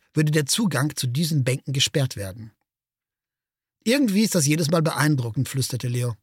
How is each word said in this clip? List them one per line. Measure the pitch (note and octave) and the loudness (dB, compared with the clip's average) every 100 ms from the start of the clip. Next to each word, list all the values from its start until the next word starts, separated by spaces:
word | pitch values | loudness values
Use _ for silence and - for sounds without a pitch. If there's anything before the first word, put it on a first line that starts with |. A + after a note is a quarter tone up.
| _ | _
würde | D3+ D3+ | 0 2
der | D#3 | 2
Zugang | D3+ - A3 C3 D3 - | 0 0 0 0 -2 -2
zu | B2+ | -4
diesen | B2+ E3 D#3 | -2 0 0
Bänken | B2+ C3 - | 0 -2 -2
gesperrt | C3+ - D3+ C3 - | -2 0 0 -2 -4
werden. | G2 G#2+ A2+ - _ _ _ _ _ _ _ _ _ _ _ _ | -10 -10 -16 -20 _ _ _ _ _ _ _ _ _ _ _ _
„Irgendwie | G#3+ C#4 B3+ F#3+ | 0 2 4 2
ist | A3 | 2
das | F#3 C#3 | 2 2
jedes | D3+ D3 | 2 2
Mal | E3+ | 2
beeindruckend“, | D#3 - D3 C#3+ A#2+ A2 B2+ | 0 2 2 2 0 -4 -4
flüsterte | C3+ B2 B2 A#2+ | -2 -4 -4 -4
Leo. | A#2+ B2 A2+ | -4 -4 -6